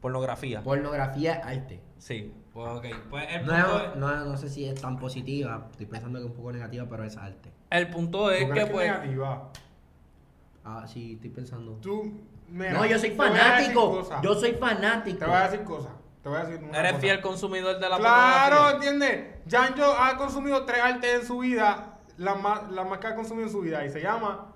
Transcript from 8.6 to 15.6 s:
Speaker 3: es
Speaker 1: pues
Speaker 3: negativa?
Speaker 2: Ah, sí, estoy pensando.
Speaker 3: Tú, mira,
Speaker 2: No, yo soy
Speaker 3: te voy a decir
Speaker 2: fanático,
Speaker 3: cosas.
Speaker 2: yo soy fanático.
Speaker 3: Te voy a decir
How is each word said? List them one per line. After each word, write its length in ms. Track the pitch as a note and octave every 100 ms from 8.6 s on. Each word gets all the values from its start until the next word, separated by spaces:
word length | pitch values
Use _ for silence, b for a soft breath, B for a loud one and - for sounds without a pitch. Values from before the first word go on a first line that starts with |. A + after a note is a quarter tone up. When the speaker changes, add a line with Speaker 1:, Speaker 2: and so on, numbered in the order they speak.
| G#3
Speaker 3:
es 40 |
Speaker 1:
pues 220 | G3+ F3+
Speaker 3:
negativa? 580 | F#3+ C#3 C3 C3+ A#2+ - - - _ _ _ _ _ _ _ _ _ G#2+
Speaker 2:
Ah, 200 | A2+ A2+
sí, 260 | A#2+ A#2
estoy 160 | A2 A2+
pensando. 440 | A2 B2+ A#2+ A2+ A2
Speaker 3:
Tú, 400 | F#3 G#3 G#3+ - - - -
mira, 240 | F3 F#3
Speaker 2:
No, 120 | F3+ G#3+
yo 120 | A3
soy 120 | A3
Speaker 3:
te 40 | -
voy 120 | C#4
a 40 |
decir 120 | - A#3
Speaker 2:
fanático, 460 | B3 C#4 A#3+ G#3
Speaker 3:
cosas. 300 | F#3 - D3
Speaker 2:
yo 120 | E3 G#3
soy 160 | A#3+
fanático. 640 | A#3 B3 G#3 G3+ A3+ G#3+ F#3+
Speaker 3:
Te 60 | E3
voy 100 | F3+
a 80 | F#3+
decir 140 | G#3